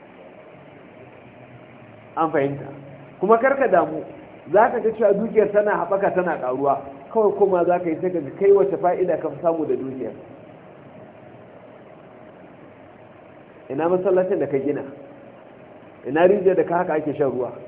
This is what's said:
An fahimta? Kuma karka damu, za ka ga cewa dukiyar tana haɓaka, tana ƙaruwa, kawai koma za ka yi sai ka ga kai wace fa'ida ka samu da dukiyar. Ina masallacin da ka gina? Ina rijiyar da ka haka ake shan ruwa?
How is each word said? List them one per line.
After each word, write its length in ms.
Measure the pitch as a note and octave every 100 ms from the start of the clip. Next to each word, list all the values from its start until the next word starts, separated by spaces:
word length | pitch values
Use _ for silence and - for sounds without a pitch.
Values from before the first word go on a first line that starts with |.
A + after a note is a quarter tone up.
| - - - - - - - - - - B2+ - B2+ B2 B2 - - - - - - C#3+
An 140 | D#3+
fahimta? 360 | D3+ C#3 C#3 - - - - - -
Kuma 180 | F#3+ A3+
karka 300 | C4 C4+ B3+
damu, 360 | F3+ D#3 D#3 - - - - -
za 180 | F#3 A#3+
ka 80 | A#3+
ga 100 | G#3+
cewa 220 | A3 G#3
dukiyar 380 | F#3+ A3 G#3+ G3+
tana 200 | G#3 G#3
haɓaka, 400 | F3 E3+ G3 G3 F3+
tana 220 | F3 C#3
ƙaruwa, 420 | B2+ C3 C#3 C3 - - -
kawai 240 | A3+ G#3 G3+
koma 280 | G3 F3+ E3+
za 140 | F3
ka 100 | E3+
yi 80 | D#3
sai 100 | F3+
ka 80 | F3
ga 120 | C#3 -
kai 120 | G3
wace 260 | G3+ F3+ D#3
fa'ida 400 | F3 F3 F3+ D#3
ka 120 | D3+ C#3
samu 240 | E3+ E3 C#3+
da 100 | B2
dukiyar. 360 | C3+ C3 A2 G#2+ - - - - - - - - - - - - - - - - - - - - - - - - - - - - - - - - - - -
Ina 200 | C3+ E3+
masallacin 500 | F#3 G3 F#3 F#3 F3+
da 80 | C3+
ka 100 | C#3
gina? 240 | C3+ C3+ - - - - - - - - - - - - A#2+
Ina 200 | D3+ F#3
rijiyar 280 | G3+ F#3 F3
da 80 |
ka 140 | D#3 E3+
haka 160 | F3
ake 200 | D#3 D3+
shan 160 | C#3 C3+
ruwa? 200 | B2 A#2 -